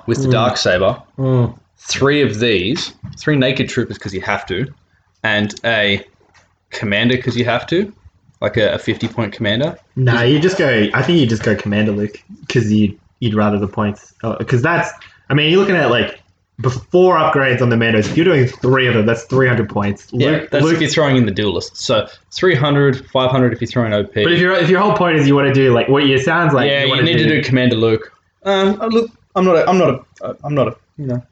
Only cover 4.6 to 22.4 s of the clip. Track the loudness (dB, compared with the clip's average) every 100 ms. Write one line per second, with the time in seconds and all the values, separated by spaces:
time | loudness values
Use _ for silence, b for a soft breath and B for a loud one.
4.6 | -6 -10 _ _ _ _ -2 -2 -2 -4
5.6 | -2 0 0 -2 -6 _ _ _ _ _
6.6 | _ -8 -4 0 0 -2 -2 -4 -2 -4
7.6 | -2 -4 -4 -10 -20 _ _ _ -6 0
8.6 | 0 0 -4 -4 -6 -6 -6 -4 -4 -2
9.6 | -4 -6 _ -2 0 2 2 2 2 0
10.6 | 0 0 0 0 0 2 2 0 -2 -2
11.6 | -2 -2 0 -2 -6 -8 -20 -18 -4 -2
12.6 | 2 2 0 -2 _ _ -4 0 0 -2
13.6 | -4 -4 -4 -6 -12 _ -8 -8 -2 0
14.6 | 0 -2 -4 -10 B B -4 0 2 2
15.6 | 2 2 0 0 -2 -6 _ _ _ -6
16.6 | -4 -4 -2 4 4 4 2 2 0 0
17.6 | 2 2 2 2 0 2 2 2 0 0
18.6 | 0 2 2 2 0 -2 -2 0 2 0
19.6 | -2 -4 -4 -6 -8 -2 0 -2 -2 0
20.6 | 0 0 0 0 2 2 2 0 -2 -4
21.6 | -8 -8 -2 -2 -2 B _ -2